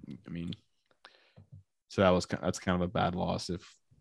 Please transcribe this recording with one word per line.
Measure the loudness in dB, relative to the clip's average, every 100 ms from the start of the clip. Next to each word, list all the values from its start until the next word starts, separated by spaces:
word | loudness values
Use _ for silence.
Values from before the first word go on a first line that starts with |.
| -16 -16 -12
I |
mean, | -8 -8 -10 _ _ _ _ -20 -20 _ -20 -20 -20 -20 _ _
so | 4
that | 6
was | 6 2
ki-, | -2
that's | -2 -2
kind | 0 0
of | 0
a |
bad | 0 0
loss | 0 -2 -2 -4
if, | -8 -10 -20 _ _